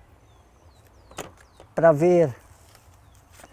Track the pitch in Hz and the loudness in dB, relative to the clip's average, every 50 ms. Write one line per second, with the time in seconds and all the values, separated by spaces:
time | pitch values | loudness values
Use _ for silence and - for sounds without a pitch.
0 | - _ _ _ _ _ _ _ _ _ _ _ _ - _ _ _ _ _ - | -20 _ _ _ _ _ _ _ _ _ _ _ _ -20 _ _ _ _ _ -20
1 | _ _ - - - - - _ - _ _ _ - _ - - 160 165 151 143 | _ _ -20 -20 -20 -20 -20 _ -20 _ _ _ -20 _ -8 0 2 2 2 2
2 | 170 180 180 175 160 131 117 - - - - _ - _ _ - _ - _ _ | 0 0 2 0 0 -2 -4 -14 -20 -20 -20 _ -20 _ _ -20 _ -20 _ _
3 | _ _ _ _ _ _ - - - _ | _ _ _ _ _ _ -20 -20 -20 _